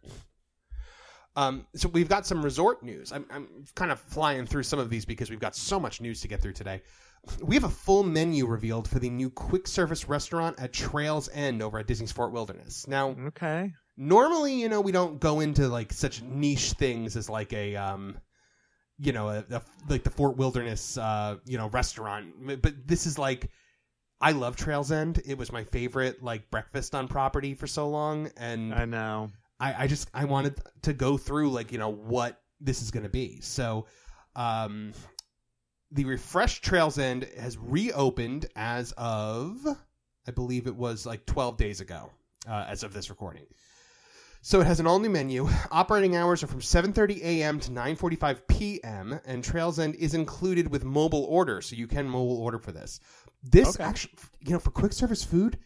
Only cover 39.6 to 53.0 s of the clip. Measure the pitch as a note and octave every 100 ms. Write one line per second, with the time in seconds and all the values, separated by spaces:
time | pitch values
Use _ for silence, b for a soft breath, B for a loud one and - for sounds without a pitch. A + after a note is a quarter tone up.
39.6 | D4 C#4+ - _ _ _ - B2 B2 B2
40.6 | A#2+ A2 A#2+ A2 A#2 A#2 - C#3+ B2 A#2
41.6 | G#2 G2 F#2+ E2 G1+ - _ _ A#2 G#2+
42.6 | F#2+ G2+ G#2+ G2+ F#2+ G2 F#2+ D2+ - b
43.6 | b b b b b b b b - F#3+
44.6 | E3 E3 E3 F#3+ A3 E3+ C#3 B2+ D3+ B
45.6 | - D#3+ F#3+ G#3 F#3+ F3 F3 E3+ D3 B2+
46.6 | - F3 F#3 G#3+ G#3 G3 E3+ D#3+ D3+ D3+
47.6 | - A#2+ B2+ E3 F3 E3 D3 C3 - -
48.6 | D3 G3 A#2 G2+ G#2 D3 C3 B2+ - E3+
49.6 | E3+ D#3+ D#3 D3+ D#3 E3 D#3+ - F#3 F3
50.6 | D#3+ C#3 B2+ C#3+ D#3+ D#3 C3 E3+ D#3+ F#2+
51.6 | - A#2 A#2 C#3+ C3+ B2+ B2 A#2+ A#2 A2+
52.6 | G#2 D#2+ - -